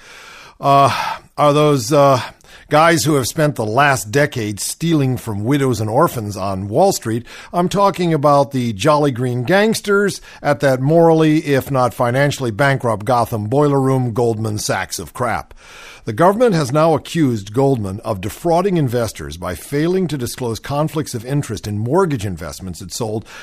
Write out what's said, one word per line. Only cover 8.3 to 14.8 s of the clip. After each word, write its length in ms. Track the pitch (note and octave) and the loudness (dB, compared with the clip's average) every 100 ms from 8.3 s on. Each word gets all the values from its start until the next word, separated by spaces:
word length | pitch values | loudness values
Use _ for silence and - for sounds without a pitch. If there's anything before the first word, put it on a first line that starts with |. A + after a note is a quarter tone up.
| C#3+ C3+ | 4 2
the 200 | C3 A#2+ | -2 -4
Jolly 360 | F#2+ D3 D3 D3 | -2 2 2 2
Green 340 | A#2 B2+ B2 | 0 -4 -2
Gangsters 760 | A#2 F#3+ A3 - G3+ G3+ G3 - - - | 0 2 2 0 0 0 0 -4 -12 -6
at 200 | C#3+ C#3+ | -2 2
that 200 | C#3 B2+ | 2 2
morally, 580 | C3+ E3+ E3 D#3+ D#3 D#3 | 4 6 6 6 4 2
if 320 | D3+ C3 C#3 | 2 0 0
not 240 | C3 B2 | 0 0
financially 560 | - A#2+ C3 C#3+ - B2 | 0 0 2 0 0 -4
bankrupt 540 | G2+ C#3 C3+ A#2+ G2+ | 0 0 0 -2 -2
Gotham 420 | G#2+ B2 A2+ A2+ G#2+ | 0 0 0 -2 -2
boiler 340 | C#3 D3 C#3 | 2 2 2
room, 320 | C3 C3 B2 | 2 0 0
Goldman 460 | A2+ A#2+ A2 A2 G#2+ | 0 0 0 -4 -4
Sachs 400 | - G2+ | -4 -4